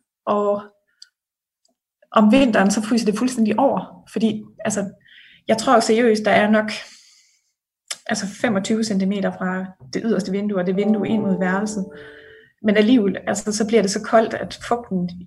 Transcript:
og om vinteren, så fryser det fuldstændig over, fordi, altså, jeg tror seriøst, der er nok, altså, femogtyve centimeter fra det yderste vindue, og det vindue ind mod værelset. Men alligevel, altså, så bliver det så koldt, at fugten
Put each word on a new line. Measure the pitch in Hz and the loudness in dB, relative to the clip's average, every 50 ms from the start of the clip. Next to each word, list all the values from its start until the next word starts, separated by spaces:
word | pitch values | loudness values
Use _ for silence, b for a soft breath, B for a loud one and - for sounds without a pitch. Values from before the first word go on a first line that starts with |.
| _ _ _ _ - | _ _ _ _ -4
og | 214 208 208 208 202 202 202 - - _ _ _ b b b b b b _ _ _ _ _ _ _ _ _ _ _ _ _ _ _ _ _ _ _ | -2 -2 0 0 0 -2 -2 -6 -12 _ _ _ b b b b b b _ _ _ _ _ _ _ _ _ _ _ _ _ _ _ _ _ _ _
om | - 220 214 214 | 2 4 6 6
vinteren, | 247 269 277 240 208 196 190 208 | 6 6 4 4 4 2 2 2
så | - 226 | 2 0
fryser | 214 - 254 226 214 | -2 0 0 0 0
det | 214 208 | 0 0
fuldstændig | - 254 247 - 233 220 208 214 214 | 0 -2 -2 0 0 0 0 2 2
over, | 277 262 208 185 - - - - - - | 2 0 0 -2 -6 -10 -16 -20 -14 -10
fordi, | - 208 226 214 208 214 - - - - - | -4 -2 0 0 -2 -4 -10 -14 -14 -8 -6
altså, | 220 - 208 196 190 - _ b b b b b b b b b | -4 -4 -4 -6 -6 -10 _ b b b b b b b b b
jeg | b - | b -2
tror | - - 262 254 226 | 0 2 2 4 4
seriøst, | 226 - 220 226 247 226 214 220 214 | 4 4 2 4 4 4 2 2 2
der | 208 | 2
er | 190 196 208 208 | 2 4 4 4
nok, | 214 214 214 214 - - B B B B B B B B B B B B B B _ _ _ _ _ _ _ - - - - | 4 2 2 -2 -6 -12 B B B B B B B B B B B B B B _ _ _ _ _ _ _ -16 -16 -10 -6
altså, | - 214 208 196 | -6 -4 -4 -6
femogtyve | 190 - - - - 202 196 190 - 220 220 226 | -8 -6 -4 -2 -2 0 -2 -2 -2 -2 -2 -2
centimeter | 214 202 190 190 190 208 196 190 185 | -2 -2 -2 0 0 -2 -2 -2 -4
fra | 180 - 185 185 185 185 190 190 - _ - - - | -4 -4 -6 -6 -4 -6 -8 -10 -14 _ -16 -12 -10
det | - - | -6 -2
yderste | 233 196 185 180 185 | -2 -2 -2 -2 -2
vindue, | 190 202 208 208 202 185 | -4 -4 -2 -2 -2 -2
og | 180 | -2
det | 190 190 | -2 0
vindue | 202 202 214 214 202 190 | 0 0 0 0 0 0
ind | - 220 214 | -2 -2 -2
mod | 208 196 185 170 | 0 0 -2 0
værelset. | 185 185 185 196 214 214 - 196 190 - B B B B B B B B B B B B B B - | 0 -2 -2 -2 -4 -4 -6 -6 -8 -10 B B B B B B B B B B B B B B -2
Men | 220 208 | 2 4
alligevel, | 214 214 220 262 240 202 190 190 - - | 4 6 6 6 4 4 2 -2 -4 -4
altså, | - 208 - - 214 | -6 -6 -4 -4 -4
så | 208 - 226 | -2 -2 0
bliver | 208 226 220 | 2 2 2
det | 190 196 | 2 2
så | - 214 | -2 -4
koldt, | - - - 226 226 - - | -2 2 2 2 2 2 -2
at | - - - - - - | -8 -8 -10 -12 -10 -6
fugten | - 240 240 240 - 190 180 180 175 180 - - | -4 -4 -4 -4 -4 -4 -4 -4 -6 -8 -12 -14